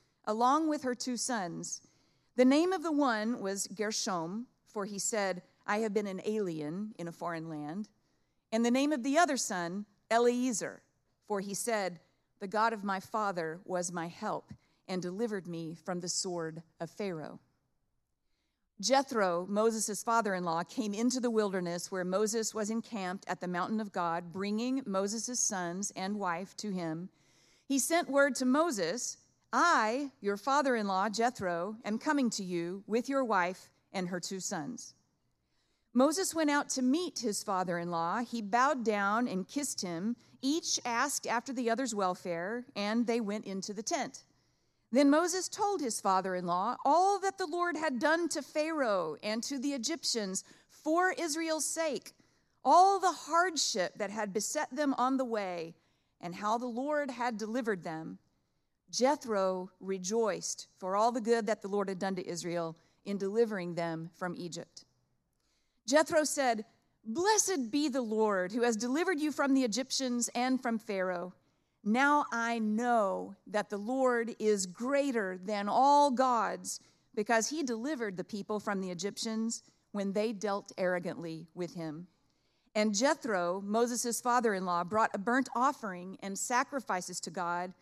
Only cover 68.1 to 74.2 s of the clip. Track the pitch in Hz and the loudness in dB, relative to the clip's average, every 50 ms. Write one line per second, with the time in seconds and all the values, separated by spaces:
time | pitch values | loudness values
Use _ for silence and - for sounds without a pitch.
68.1 | 220 214 220 214 202 185 180 180 208 247 233 240 233 208 233 247 262 311 359 381 | 0 2 2 2 2 2 0 0 0 0 2 2 2 0 0 0 0 0 2 0
69.1 | 370 285 302 302 262 - 285 277 277 269 262 233 196 240 269 262 - - 269 254 | 0 0 0 -2 0 0 2 4 4 4 4 2 0 -2 -4 -2 -2 -2 -2 -2
70.1 | 240 240 233 - - 240 247 262 262 247 - 247 226 214 - - 202 190 185 185 | 0 -2 -2 -2 -2 0 0 0 0 0 0 -2 -2 -2 -4 -4 -2 -2 0 -2
71.1 | 180 170 175 180 - _ _ _ _ _ _ _ _ _ - 202 214 247 277 285 | -2 -4 -6 -8 -12 _ _ _ _ _ _ _ _ _ -2 0 2 4 4 6
72.1 | 294 294 285 - 233 233 233 233 233 233 220 214 214 214 247 247 240 233 208 190 | 4 4 2 0 -2 -2 -2 0 0 0 0 0 0 0 2 2 4 4 4 2
73.1 | 185 185 180 196 202 - _ - 190 208 196 - 208 202 208 214 254 269 262 254 | 0 -2 -6 -8 -12 -16 _ -4 -2 -2 -2 -2 -4 -6 -4 -2 0 2 2 4
74.1 | 240 233 | 2 2